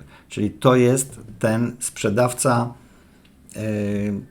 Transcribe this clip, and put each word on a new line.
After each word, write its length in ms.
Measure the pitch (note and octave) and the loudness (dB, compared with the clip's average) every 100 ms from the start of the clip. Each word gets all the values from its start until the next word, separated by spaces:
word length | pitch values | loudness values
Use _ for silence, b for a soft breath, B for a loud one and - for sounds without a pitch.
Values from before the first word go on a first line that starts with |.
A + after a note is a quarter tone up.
| - B B | -16 B B
czyli 220 | G#2 G#2 | -4 -4
to 260 | - C3 B2+ | 2 4 6
jest 440 | B2 C3+ - - - - | 4 2 -2 -10 -18 -4
ten 380 | A2+ A2+ A#2+ - | 0 0 -2 -4
sprzedawca, 960 | - - A2 G#2 B2 - C3+ A#2+ A#2+ B B B B B B _ - - | -10 -4 -2 2 0 2 2 2 0 B B B B B B _ -16 -8
y, 640 | A2 G#2 G#2 G2+ G#2 G2+ - | -4 -2 -2 -2 -2 -4 -6